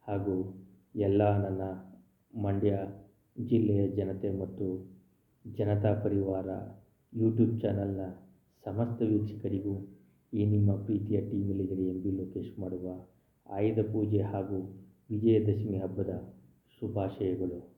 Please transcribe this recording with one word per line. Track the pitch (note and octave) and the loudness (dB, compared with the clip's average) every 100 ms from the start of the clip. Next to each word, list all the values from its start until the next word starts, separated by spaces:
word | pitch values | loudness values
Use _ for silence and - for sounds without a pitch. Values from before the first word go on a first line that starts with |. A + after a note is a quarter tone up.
ಹಾಗೂ | - G2+ G2 F#2 F#2+ - - - _ - | -2 -2 0 -2 -2 -8 -20 -20 _ 0
ಎಲ್ಲ | G2 G2+ G#2 G2+ G2 | 2 4 4 4 2
ನನ್ನ | F#2+ F#2+ F#2 - - _ _ _ A#2 | -2 -4 -8 -12 -20 _ _ _ -4
ಮಂಡ್ಯ | G2+ G2 G#2 G2 G2 - - _ _ - A#2 | -2 2 2 2 -4 -10 -20 _ _ -10 2
ಜಿಲ್ಲೆಯ | A#2+ G#2 G2+ G2 | 4 4 4 2
ಜನತೆ | F#2+ F#2+ F#2+ G2+ F#2+ | 0 -2 -2 -4 -4
ಮತ್ತು | F#2 - F#2+ F#2 - - _ _ _ _ - | -6 -4 -4 -4 -8 -20 _ _ _ _ -12
ಜನತಾ | - G#2 G#2 G#2 G#2 | -2 2 4 4 2
ಪರಿವಾರ | G#2 G2+ F#2+ F#2+ F#2+ F#2+ G2 - _ _ _ | 2 2 0 -2 -4 -6 -8 -16 _ _ _
YouTube | A#2 A2 A2 A2+ A2+ | 2 2 4 2 4
ಚಾನಲ್ನ | G#2+ G2 G2 F#2+ F#2 F#2+ - _ _ _ G#2+ | 0 0 0 -2 -6 -10 -20 _ _ _ -6
ಸಮಸ್ತ | G2+ A#2 A2+ | -2 -2 0
ವೀಕ್ಷಕರಿಗೂ | A2 G#2 G#2 - G2 G2 G2+ G2 - - _ _ _ | 2 2 0 -4 -4 -2 -2 -4 -8 -18 _ _ _
ಈ | A2 G#2 | 0 4
ನಿಮ್ಮ | G#2 G2+ G2 | 6 4 2
ಪ್ರೀತಿಯ | G#2 G#2+ G#2+ G#2 | 0 -2 0 0
ಟೀಮ್ | G2+ G2+ G2 G2 | 0 -2 -2 -2
ಲೀಡರ್ | F#2+ F#2+ | -2 0
ಎಂ | F#2 F#2 | -2 -2
ಬಿ | F#2+ | -2
ಲೋಕೇಶ್ | F#2+ F#2 F#2+ - - | -4 -4 -8 -10 -8
ಮಾಡುವ | F#2 F2+ F#2 F#2 F#2 _ _ _ - | -8 -6 -8 -10 -16 _ _ _ -10
ಆಯುಧ | G2 G#2+ A2 | 0 2 2
ಪೂಜೆ | G#2+ A2 G#2 G#2 | 0 0 2 2
ಹಾಗೂ | G2+ G2+ F#2+ G2 F#2 - - _ _ | 2 -2 -4 -4 -6 -12 -20 _ _
ವಿಜಯದಶಮಿ | G#2 A2+ G#2+ G#2 - G#2 G2 | 2 6 6 4 2 0 -2
ಹಬ್ಬದ | F#2+ F#2 F#2+ F#2 - - - _ _ | -2 -2 -4 -4 -8 -18 -20 _ _
ಶುಭಾಶಯಗಳು. | _ G#2+ G2+ F#2+ - F#2+ F#2 F#2 F2 - | _ -4 -2 -2 -2 -2 0 -4 -6 -14